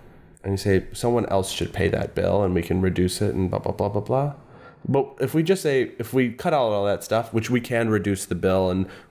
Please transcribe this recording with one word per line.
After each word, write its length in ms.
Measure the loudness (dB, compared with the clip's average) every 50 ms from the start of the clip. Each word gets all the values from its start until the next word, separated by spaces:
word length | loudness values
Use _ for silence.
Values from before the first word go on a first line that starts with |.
| -20 -20 -20 -20 -20 -20 -18 -10 -6
and 80 | -4
you 40 | -4
say, 280 | -2 2 2 2 2 0 -2
"Someone 340 | -8 -4 0 0 2 2 0
else 240 | 0 0 0 0 -2
should 220 | -4 -4 -6 -4
pay 160 | -2 0 0 0
that 260 | 0 0 -4 -4 -4
bill 280 | -2 0 2 2 2 2
and 100 | 2 0
we 80 | 0
can 180 | 0 0 0 2
reduce 400 | 2 2 2 2 0 0 0 0
it 140 | -2 -2 0
and 160 | 0 0 0
blah, 80 | -2 -2
blah, 140 | -4 -4
blah, 160 | -4 -2 -2 -2
blah, 120 | -2 -4
blah." 340 | -2 0 0 0 0 -2 -4 -8 -18 -20 -20 -20 -20 -20 -20 -10 -4 0
But 260 | 0 0 0 0 -2 -4
if 140 | -4 0 0
we 80 | 0
just 200 | 2 2 0 0
say, 280 | 2 2 2 2 0 0 -4 -10
if 160 | -6 0 2
we 160 | 2 2 2
cut 220 | 0 -4 -2 0 2
out 160 | 2 2 2
all 140 | 2 2 2
that 160 | 0 0 -2
stuff, 320 | -2 -2 -2 -2 0 0 -2
which 160 | -2 0 0
we 100 | 0 -2
can 300 | 0 0 -2 0 2 2
reduce 340 | 2 2 2 0 -2 -2 -2
the 120 | -6 -4
bill, 340 | 0 2 2 2 4 2 2
and 160 | 0 0 -2 -4 -6 -18 -12 -4